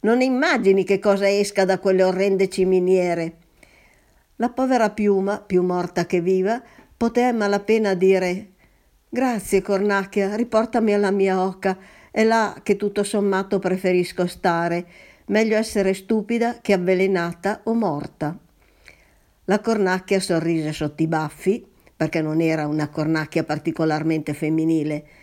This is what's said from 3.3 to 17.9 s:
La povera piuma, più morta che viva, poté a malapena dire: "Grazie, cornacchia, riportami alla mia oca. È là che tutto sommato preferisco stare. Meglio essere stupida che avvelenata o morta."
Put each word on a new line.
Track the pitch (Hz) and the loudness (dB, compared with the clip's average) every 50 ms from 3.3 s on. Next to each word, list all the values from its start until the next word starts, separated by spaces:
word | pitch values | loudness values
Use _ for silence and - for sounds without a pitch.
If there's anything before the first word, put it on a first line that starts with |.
| 165 - _ _ _ _ _ _ _ _ _ _ _ _ _ _ _ _ _ _ _ | -8 -14 _ _ _ _ _ _ _ _ _ _ _ _ _ _ _ _ _ _ _
La | - 226 240 | -4 -4 -4
povera | 247 - 262 254 262 240 226 208 | -2 -2 0 0 2 2 2 0
piuma, | 208 214 208 208 202 190 190 196 208 202 | 0 0 0 2 2 2 0 -2 -4 -6
più | - - 190 180 180 | -4 -2 0 0 0
morta | 180 180 180 175 175 - 180 170 | 0 0 -2 -4 -4 -4 -4 -2
che | - - 180 | -2 -2 0
viva, | 170 180 190 185 185 196 226 247 247 - - - - _ _ | 0 0 0 0 0 0 -2 -4 -6 -12 -20 -20 -20 _ _
poté | _ 233 233 226 247 240 | _ -4 0 0 0 0
a | 254 240 | 2 0
malapena | 226 208 202 202 202 202 - 220 226 220 202 190 | 0 0 0 0 0 0 0 0 2 2 0 0
dire: | 175 185 190 190 185 185 180 180 190 220 - _ _ _ _ _ _ _ _ _ _ _ _ | 2 4 4 4 4 2 -2 -4 -6 -8 -14 _ _ _ _ _ _ _ _ _ _ _ _
"Grazie, | - 240 262 254 240 208 - - - 190 | -4 -2 -2 -2 -2 -4 -2 0 0 0
cornacchia, | 190 - 202 190 202 208 202 196 196 196 - 208 196 190 208 | 2 0 0 0 2 2 0 0 -2 -2 -2 -2 -2 0 -2
riportami | 214 240 233 - 320 330 330 - 240 226 214 208 | -2 -2 0 2 0 0 2 0 0 2 2 2
alla | 202 202 196 | 2 2 2
mia | 196 202 196 190 185 190 185 | 2 2 2 2 2 0 0
oca. | 190 185 - - 190 185 190 - - - - - _ - | -2 -4 -4 -4 -4 -4 -4 -8 -18 -20 -20 -20 _ -2
È | 220 220 | 0 2
là | 220 226 226 220 202 - - | 2 2 2 0 -2 -4 -6
che | - - 202 | -2 -2 -2
tutto | 202 208 202 202 208 202 | 0 -2 -2 -2 -2 -2
sommato | 202 - 208 208 202 196 190 196 196 202 190 | -2 -2 0 0 0 0 0 -2 -2 -2 -2
preferisco | 196 180 185 185 - 185 185 180 175 175 - - 180 | 0 -2 -2 0 0 0 2 2 0 -2 -2 -4 -4
stare. | 180 - - - 185 170 170 170 170 170 175 175 - - - - - - _ _ | -4 -4 -2 -2 0 0 0 -2 -2 -2 -4 -6 -8 -16 -20 -20 -20 -20 _ _
Meglio | - 196 214 220 220 220 | -2 0 2 2 2 2
essere | 214 220 220 - 208 196 190 196 | 0 0 -2 -2 0 0 0 0
stupida | 190 - - 220 220 202 - 233 233 233 233 240 - | -2 -2 -2 -2 -2 -2 -2 -2 -2 -2 -2 -4 -4
che | - - 202 | -2 0 0
avvelenata | 185 180 180 190 180 190 196 196 175 170 175 175 - - 196 208 - - | 2 2 2 2 2 2 0 0 0 -2 -4 -6 -6 -6 -6 -6 -4 -4
o | 226 226 | -4 -2
morta." | 233 220 185 | 0 0 -2